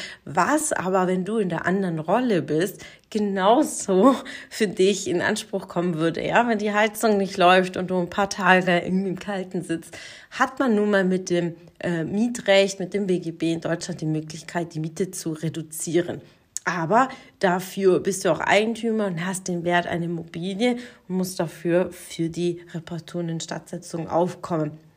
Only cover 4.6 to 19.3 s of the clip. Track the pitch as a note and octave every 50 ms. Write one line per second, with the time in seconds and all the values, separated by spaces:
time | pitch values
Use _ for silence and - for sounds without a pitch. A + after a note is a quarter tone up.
4.6 | A3 F#3+ - - F#3+ G3 G3+ F#3 - - E3+ F3 G#2 G2+ G#3+ G#3+ - - - G3
5.6 | - - - F3 F3 F3+ E3 D#3 E3 E3 D#3+ - - - D#3+ G#3 A#3+ A#3+ A3+ G3+
6.6 | G#3 G#3 G3+ G#3 A3 A3 G#3+ - - A3 G#3 G3+ G3 F#3 - F#3+ F3 F3+ F#3 F#3
7.6 | F#3 F3+ F#3 F#3+ F#3 E3+ F#3 F#3 F3 F3 - - G3 G3 - - F#3+ F3 F#3 F#3
8.6 | F3+ F#3 F3 F3 - - F#3 F#3 G3 F#3+ E3+ F#3 - G#3 G3+ F#3+ F#3+ F#3+ - F3+
9.6 | D#3 - E3 E3 - - - - - - - - - - - - B3+ B3+ - -
10.6 | C#4 B3+ G#3+ G#3 G#3 G#3 G3+ G3 F#3+ F#3 F#3 F#3 F#3 - F3 F3 F3 E3+ E3 -
11.6 | - - - - - E3+ E3+ E3 D#3+ - F#3+ G#3 A#3 B3 B3 - - - G3 G3
12.6 | G3 G3 G3 - F3+ F3+ - G3+ G#3 F#3 F3+ E3+ - E3 D#3+ - D#3+ E3 E3 E3
13.6 | - D#3+ E3 E3 - - E3+ - D#3+ D#3 D#3 D#3 D#3 D#3 - D#3+ - - - F3
14.6 | E3 E3+ - D#3 D#3 E3 D#3 - G3 F#3 - - - E3+ D#3+ - - D#3+ - E3
15.6 | D3+ - - - - F3 D3 F3 E3+ - A2 - - - _ _ _ _ - -
16.6 | - F3 E3+ F3+ F3+ D#3 G3+ A#3 C4 B3+ - - - - _ - - F#3 F3 F#3
17.6 | F#3 - - G3+ G3 F#3 F3+ D3 - G3+ F#3+ - - F#3 D3+ - - - F3+ G3+
18.6 | A3 A3+ A3+ A3 - A#3 A3 A3 G#3 G3 F3 D#3+ F3 F#3+